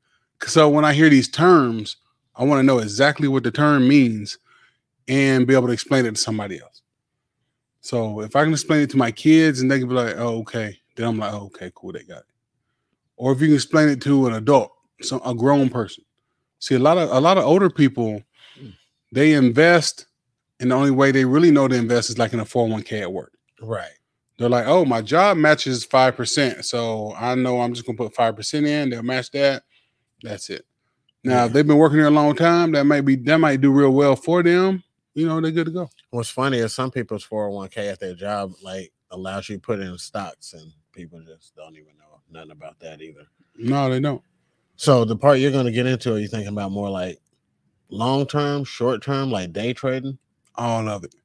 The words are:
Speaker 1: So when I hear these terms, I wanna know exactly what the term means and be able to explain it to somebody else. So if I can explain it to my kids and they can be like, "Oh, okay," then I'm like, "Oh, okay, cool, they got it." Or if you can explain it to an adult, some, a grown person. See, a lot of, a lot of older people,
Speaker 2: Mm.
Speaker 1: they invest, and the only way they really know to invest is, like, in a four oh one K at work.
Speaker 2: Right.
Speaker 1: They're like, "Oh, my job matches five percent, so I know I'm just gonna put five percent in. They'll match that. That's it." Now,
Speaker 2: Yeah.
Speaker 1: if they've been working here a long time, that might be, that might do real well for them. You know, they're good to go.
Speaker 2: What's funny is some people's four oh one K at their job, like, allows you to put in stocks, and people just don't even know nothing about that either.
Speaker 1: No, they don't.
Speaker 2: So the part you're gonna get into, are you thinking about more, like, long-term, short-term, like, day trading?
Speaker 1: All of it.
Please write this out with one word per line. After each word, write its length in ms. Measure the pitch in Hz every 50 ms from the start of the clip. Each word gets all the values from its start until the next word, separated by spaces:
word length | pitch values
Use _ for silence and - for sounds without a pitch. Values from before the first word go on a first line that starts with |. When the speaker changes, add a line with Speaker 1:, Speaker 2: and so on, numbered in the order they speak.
| _ _ _ _ _ _ _ _ -
Speaker 1:
So 240 | - - 165 151 151
when 160 | 147 151 151
I 80 | 151 143
hear 160 | 147 160 156
these 180 | 143 135 123 -
terms, 720 | - - 165 180 175 160 131 120 113 110 104 - - - _ _ _ _ _ _ _ -
I 80 | 127
wanna 180 | 143 147 135 131
know 160 | 135 131 120
exactly 480 | 110 107 98 104 139 147 147 - 151 139
what 160 | 135 131 120
the 80 | 120
term 340 | - 147 147 147 147 135 127 127
means 500 | 143 147 131 117 110 107 101 - - - _ _ _ _ _ _ _ _ _ _ _ _ _ -
and 360 | 131 139 139 135 135 127 123
be 80 | 123 135
able 140 | 131 123 123
to 60 | 120
explain 320 | 110 - - 143 131 123
it 100 | 113 107
to 60 | -
somebody 380 | - 117 110 107 101 101 90 -
else. 200 | - - _ _ _ _ _ _ _ _ _ _ _ _ _ _ _ _ _ _ _ _ _ _
So 400 | - - 131 120 113 110 104 110
if 140 | 107 110 - 143
I 60 | 151
can 80 | 156 156
explain 280 | 147 - - 156 151
it 80 | 147 131
to 60 | - 135
my 140 | 123 117
kids 480 | 107 - - 151 156 160 160 156 139 127
and 100 | 131 131
they 100 | 139 135
can 80 | 127 120
be 40 | 127
like, 200 | 127 120 113 82 104
"Oh, 220 | 120 120 113 113
okay," 400 | 107 - - 117 110 104 98 - _ _ _
then 120 | - 117 117
I'm 100 | 113 110
like, 140 | 107 104 107
"Oh, 120 | 104 101 101 -
okay, 180 | - 92 90 -
cool, 160 | _ - 95
they 120 | - - -
got 160 | 95 85 62
it." 60 | - _ _ _ _ _ _ _ _ _ _ _ _ _ _ _ _ _ _ -
Or 140 | 123 131 135
if 80 | 127
you 60 | 156 156
can 80 | 151
explain 340 | 139 117 - - 156 151 151
it 120 | 139 123 -
to 240 | 143 143 135 135 120
an 60 | 113
adult, 380 | 110 110 127 143 131 104 - _ _ _ _ _ _
some, 200 | - - 135 123 -
a 100 | 127 120
grown 340 | 113 117 139 143 143 135 123
person. 340 | - 120 107 92 - - _ _ _ _ _ _ _ _ _ _ _ _
See, 160 | - - 131
a 40 | 127
lot 180 | 131 151 170 180
of, 140 | 165 143
a 80 | - 131
lot 180 | 147 170 196 185
of 60 | 127
older 240 | 131 165 196 196 175
people, 540 | - - 143 131 - 123 117 110 107 104 104 _ _ _ _ - - 127
Speaker 2:
Mm. 140 | 135 113 92 _ _ _ _ _ _ _
Speaker 1:
they 220 | 110 120 147 156 151
invest, 760 | 143 131 123 113 139 160 170 175 170 156 - - - - _ _ _ _ _ _ _ _ _ _ -
and 120 | 127 127
the 40 | 127
only 160 | 131 139 143
way 200 | 135 131 139 139
they 140 | 131 135 131
really 260 | 127 131 156 175 170
know 160 | 147 143 135 127
to 80 | 131
invest 340 | 123 117 110 120 117 110 -
is, 80 | 113 110
like, 140 | 117 107 123
in 60 | 117
a 60 | 110
four 180 | - - 123 117
oh 60 | 113
one 120 | 110 107 104
K 180 | - 113 107
at 100 | 98 90
work. 220 | 95 90 - - _ _ _ _ _ _
Speaker 2:
Right. 300 | 113 110 113 98 85 - - _ _ _ _ _ _ _ _ -
Speaker 1:
They're 100 | 120 120
like, 160 | 123 120 113
"Oh, 180 | 127 160 185 170
my 160 | 131 120 113
job 360 | 110 107 139 170 196 208 190 160
matches 460 | 151 151 151 147 - 135 127 117 -
five 300 | - - 131 131 127 123
percent, 500 | - 120 - - 151 139 123 113 - -
so 480 | - - 120 117 117 110 110 107 107 104
I 200 | - 117 123 127
know 240 | 127 127 127 123 123
I'm 120 | 120 120 120
just 120 | 120 -
gonna 120 | - 113 107
put 180 | 120 104 -
five 200 | - 120 113 107
percent 300 | 107 104 - - 151 151
in. 240 | 147 147 151 143 131
They'll 140 | 123 117 113
match 260 | 123 127 127 123 -
that. 320 | - 139 139 139 135 113 - _ _ _ _ _ _ _ _ _ _ _ -
That's 260 | 110 104 98 - -
it." 160 | 92 - - _ _ _ _ _ _ _ _ _ _ _ -
Now, 100 | 127 127 123
Speaker 2:
Yeah. 40 | 120
Speaker 1:
if 80 | 117 117
they've 140 | 147 151 147
been 100 | 147 147
working 220 | 160 151 147 156
here 80 | 151 151
a 40 |
long 240 | 151 151 147 147 143
time, 360 | - 165 170 170 175 175 170
that 140 | 156 143 139
might 160 | 143 147 143
be, 140 | 139 139 135 131
that 200 | 120 139 156 160
might 240 | 160 151 135 131
do 100 | 135 139
real 200 | 135 143 143 135
well 240 | 131 139 143 143 135
for 260 | 131 - 160 170 180
them. 400 | 170 170 175 180 185 190 190 180 - _ _ _ _ _ _
You 120 | 151 160 165
know, 120 | 160 160
they're 120 | 160 160
good 140 | 160 170 160 165
to 40 |
go. 180 | 160 180 170 139 _ _ _ _
Speaker 2:
What's 200 | - 120 113 -
funny 280 | - 127 131 139 131 120
is 140 | 113 107 -
some 180 | - 127 131
people's 320 | - 131 113 - 110 101 -
four 240 | - 110 107 104 101
oh 40 |
one 160 | 101 101 95 95
K 180 | - 113 101 101
at 100 | 98 -
their 160 | 101 92 90
job, 380 | 85 98 101 104 101 101 95 90 -
like, 300 | 98 95 95 95 92 - _ _ _ _
allows 360 | 92 92 92 95 98 98 95 -
you 60 | 104 92
to 40 |
put 180 | - - 113 98
in 180 | 98 92 90 87
stocks, 560 | - - - 107 98 85 - _ - - -
and 180 | 82 80 80 78 76 _ _ _
people 260 | 92 87 80 85 82
just 340 | 80 82 80 80 _ _ _
don't 200 | 78 78 80 80
even 220 | 78 76 76 73 76
know 220 | 76 76 76 76 _ _
nothing 220 | 80 80 80 78
about 280 | 78 73 76 78 78 _
that 220 | 80 80 78 73
either. 260 | 78 80 76 73 73 _ _ _ _ _ _ -
Speaker 1:
No, 320 | 113 120 139 143 139 131
they 100 | 127 131
don't. 200 | 139 147 131 - - _ _ _ _ _ _ _ _ _ _ -
Speaker 2:
So 280 | - 156 135 123 113
the 100 | 107 113 104
part 220 | - 143 143 131
you're 120 | 135 143
gonna 200 | 135 139 127 120
get 140 | 110 123 123
into, 280 | 131 127 113 - 123 110
are 60 | 107
you 80 | 104 98
thinking 220 | 113 110 104 101
about 200 | 104 104 101 98 98
more, 160 | 101 101 101
like, 320 | 98 92 92 92 82 - _ _ _ _ _ _ _ _ _ _ _ _ _ _
long-term, 760 | 95 101 117 127 135 139 139 127 - 147 147 143 143 143 139
short-term, 640 | - - - 120 127 127 104 - 139 139 135 135 135
like, 220 | 117 98 92 87 80
day 200 | 101 107 120 120
trading? 440 | - - 131 131 131 127 135 135 - _ _ _ _ _ _ _
Speaker 1:
All 320 | - 120 117 113 113 110 107
of 140 | 104 98 85
it. 100 | - _ _ _